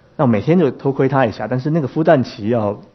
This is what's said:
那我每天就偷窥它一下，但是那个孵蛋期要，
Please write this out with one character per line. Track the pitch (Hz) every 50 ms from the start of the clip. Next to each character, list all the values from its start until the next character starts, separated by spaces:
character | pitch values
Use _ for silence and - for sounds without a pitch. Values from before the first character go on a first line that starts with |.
| _ _ _
那 | - 151
我 |
每 | 123 113 101
天 | 104 147 165 190
就 | 170 131
偷 | - - - 143
窥 | 135 - 135
它 | 131 139 135 131
一 | 110
下， | 95 - 110
但 | 107 123 131
是 | 131 151
那 | 156 170
个 | 147
孵 | 120 - 151 160
蛋 | 180 165 135 120
期 | - - - 104 107
要， | 120 120 104 104 104 - - - _